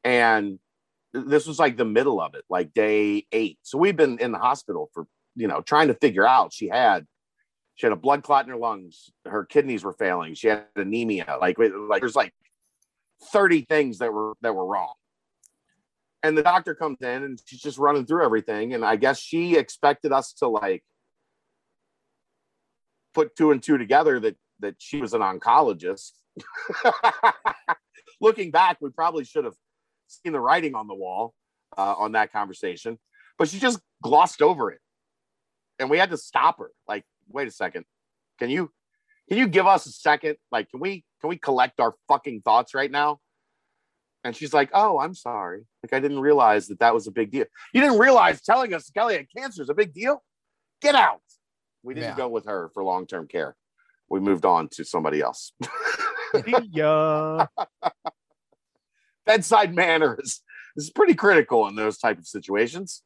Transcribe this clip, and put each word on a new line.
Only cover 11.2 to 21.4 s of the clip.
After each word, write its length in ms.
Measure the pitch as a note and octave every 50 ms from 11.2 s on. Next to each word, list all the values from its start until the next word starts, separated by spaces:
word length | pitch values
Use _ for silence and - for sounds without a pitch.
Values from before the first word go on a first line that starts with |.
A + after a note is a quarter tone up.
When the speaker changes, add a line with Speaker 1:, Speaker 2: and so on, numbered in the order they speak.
| E2 - C#2 C2
Speaker 1:
Like, 160 | F2 F2+ F#2
we, 120 | - A#2 G#2+
like, 320 | F#2+ G2+ G#2 G#2 G#2 G2
there's, 140 | A#2+ A#2+ A2
like, 180 | C#3 A#2 F#2+ _ _ _ _ _ _ _ _ _ _ _ _ _ _ _ _ _ _ _ - -
thirty 280 | G#3 G3+ F#3 F3 D#3+
things 360 | B2+ _ D#3+ D3+ D3 B2+ A2+
that 160 | F#2 B2+ A#2 G#2+
were, 200 | G#2+ G#2+ G#2+ G#2+ _
that 120 | A#2+ A#2 G#2
were 120 | F#2+ F#2
wrong. 260 | F#2 G2+ G2 F2 D#2 - _ _ _ _ _ _ _ _ _ _ _ _ _ _ _ _ _ _ _ _ _ _ _ _ _
And 160 | - D#3 D#3
the 60 | D#3 D3+
doctor 320 | F3 F3+ F#3 - - D#3
comes 260 | - E3 D3+ C3+ -
in 220 | C3 B2 B2 C3 C#3
and 180 | C#3 C3 A#2 _
she's 160 | - - B2
just 180 | - D3 B2+ C3
running 260 | C#3+ C#3+ D3 C#3+ B2+
through 180 | - D#3 F3 D#3+
everything. 520 | B2+ A2 A2 - - A2 G#2 A2 A#2+ B2+
And 100 | A#2 A2+
I 120 | G#2 A2
guess 220 | G#2 B2 C3 C#3 -
she 360 | - - - E3 E3+ F3 E3+
expected 560 | D#3 C3 - - - - C#3+ C#3+ _ - D3
us 200 | C#3 C3+ B2+ - -
to, 140 | - C#3+
like, 360 | B2 A2+ G#2+ G2+ G2 F#2 F2 _ _ _ _ _ _ _ _ _ _ _ _